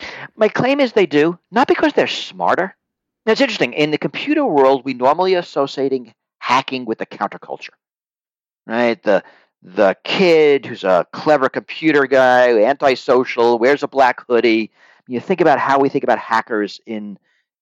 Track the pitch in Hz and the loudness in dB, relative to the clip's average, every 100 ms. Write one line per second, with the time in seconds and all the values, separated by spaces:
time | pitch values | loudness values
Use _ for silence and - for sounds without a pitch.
0 | - - - - 214 - 247 277 262 220 | -18 -16 -14 -2 -2 0 0 0 0 0
1 | 175 147 151 175 _ 208 277 349 311 - | 2 2 0 -2 _ 0 0 2 0 0
2 | 135 - - 180 87 131 190 - _ _ | -2 -4 -12 -4 -2 0 -2 -8 _ _
3 | _ _ - 220 269 214 131 120 151 151 | _ _ -2 0 0 -2 -4 -2 -2 -2
4 | 165 - - 311 269 151 135 135 131 123 | -4 -8 -4 -2 0 2 4 2 -2 -2
5 | 127 156 185 180 175 - 139 - 135 131 | 0 0 0 -2 -2 -4 -4 -4 -4 -4
6 | 117 _ _ _ - 127 135 131 120 113 | -8 _ _ _ -2 -2 -2 -8 -8 -8
7 | 98 - - 180 - 67 - _ _ _ | -10 -8 -10 -10 -16 -16 -16 _ _ _
8 | _ _ _ _ _ _ - 113 120 110 | _ _ _ _ _ _ -8 -2 -2 -2
9 | - 95 - _ _ _ 92 92 98 92 | 0 0 -2 _ _ _ -8 0 0 0
10 | - - 185 160 151 139 117 113 95 90 | -4 0 2 4 4 2 -2 -6 0 0
11 | 78 - - 147 131 - 113 - 156 147 | 0 -4 0 2 0 -4 -10 -6 0 0
12 | 135 131 127 123 123 117 107 143 143 123 | 2 2 4 4 4 4 2 2 0 0
13 | - 127 127 - 117 120 120 143 143 135 | 2 0 0 0 2 2 2 0 -2 0
14 | 127 123 - 120 117 113 107 _ _ _ | 0 0 -2 0 2 0 -2 _ _ _
15 | - 123 - 185 165 131 - 139 135 143 | -12 -8 -4 0 2 2 0 0 0 -2
16 | 123 110 - 113 - 110 101 - - 110 | -2 -2 -2 -4 -2 -4 -4 -8 -14 -12
17 | 104 98 _ _ _ _ | -12 -16 _ _ _ _